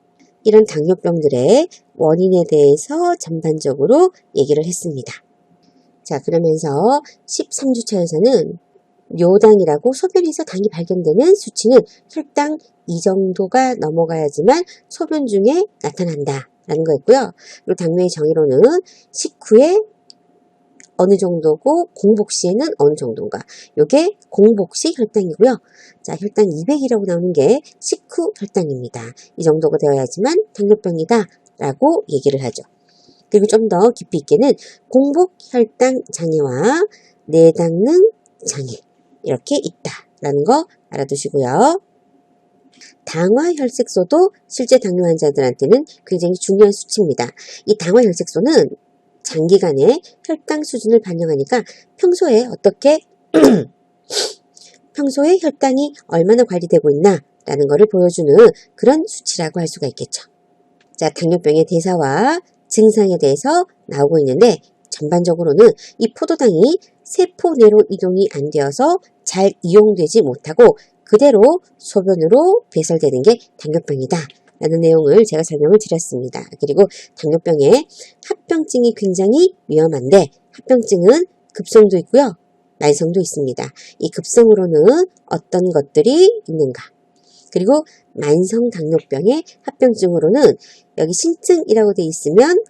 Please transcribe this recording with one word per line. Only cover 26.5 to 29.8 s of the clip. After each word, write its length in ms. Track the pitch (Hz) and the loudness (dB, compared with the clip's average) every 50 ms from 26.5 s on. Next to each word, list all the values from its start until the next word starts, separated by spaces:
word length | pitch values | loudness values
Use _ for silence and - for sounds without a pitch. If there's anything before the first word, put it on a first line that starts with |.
이백이라고 540 | 147 156 170 233 302 285 269 240 233 208 196 | -2 -6 -4 -4 -4 -2 -2 -2 -4 -4 -2
나오는 300 | 190 175 170 175 180 170 | -4 -4 -4 -4 -2 -2
게 260 | 147 131 175 247 302 _ - _ _ | 0 2 2 0 0 _ -12 _ _
식후 520 | - - - - _ _ - 359 330 - - - | -10 -10 -10 -10 _ _ -8 -6 -6 -6 -8 -10
혈당입니다. 640 | 202 - - 202 170 147 131 123 123 113 - 120 113 117 - - - _ _ | -14 -8 -6 -6 -6 -6 -8 -10 -12 -14 -14 -16 -16 -16 -20 -20 -20 _ _
이 60 | - | -4
정도가 340 | 165 160 151 160 160 147 156 | -2 -2 0 0 -2 -2 -2
되어야지만 580 | 147 | 0